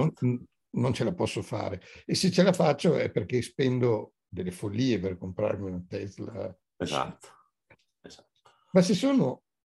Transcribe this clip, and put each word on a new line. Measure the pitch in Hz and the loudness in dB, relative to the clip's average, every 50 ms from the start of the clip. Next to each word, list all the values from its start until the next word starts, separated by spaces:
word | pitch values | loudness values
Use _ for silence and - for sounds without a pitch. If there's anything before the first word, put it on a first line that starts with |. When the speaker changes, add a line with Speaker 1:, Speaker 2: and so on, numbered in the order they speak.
| 143 160 - - | 0 0 0 0
Speaker 1:
non, | 131 123 123 123 - - _ _ _ _ | 0 0 0 -2 -6 -14 _ _ _ _
non | - - 120 131 | -4 -2 0 0
ce | - - 123 | 0 0 -2
la | - 175 | -2 0
posso | - 113 107 - 110 | -2 -2 -2 -2 -6
fare. | 95 - 113 101 98 98 - 95 - - - - - | -8 -6 -6 -6 -6 -6 -8 -8 -12 -18 -20 -16 -6
E | - 180 | -4 -2
se | - - 180 | 2 2 2
ce | - 180 | 4 4
la | 180 202 | 4 4
faccio | 180 - 170 151 143 - - 170 135 120 | 4 4 2 2 2 2 2 2 2 2
è | 117 113 | 0 0
perché | - 120 101 - 123 120 | -2 -2 -2 0 -2 -2
spendo | 110 - - - 135 127 127 123 123 120 110 107 - - _ _ _ _ | -2 -2 -2 0 0 2 2 2 2 2 2 0 -2 -8 _ _ _ _
delle | 98 87 90 90 | -8 -6 -6 -6
follie | 87 - 113 101 98 117 131 127 110 92 | -6 -6 -8 -6 -2 0 2 2 2 0
per | 90 98 90 | 0 -4 -4
comprarmi | - 95 95 92 - 104 104 - 98 98 92 | -6 -8 -8 -4 -2 -2 -2 -2 -4 -6 -6
una | 92 90 90 - | -8 -8 -8 -8
Tesla. | 107 95 98 101 - - - - 110 95 104 - - - _ _ _ | -8 -8 -8 -10 -10 -12 -12 -12 -10 -10 -10 -10 -10 -14 _ _ _
Speaker 2:
Esatto. | _ - 76 76 69 65 - - - - - - _ _ _ _ _ _ _ - _ _ _ _ _ | _ -6 -4 -2 -2 -4 -4 -8 -14 -20 -20 -20 _ _ _ _ _ _ _ -20 _ _ _ _ _
Esatto. | _ - - - _ _ _ _ _ - _ _ _ _ | _ -20 -20 -20 _ _ _ _ _ -20 _ _ _ _
Speaker 1:
Ma | - 185 | 4 4
se | 175 180 | 6 6
sono | 202 - 262 277 277 247 151 - - - _ _ _ _ _ _ _ | 4 2 2 2 4 4 2 2 -2 -6 _ _ _ _ _ _ _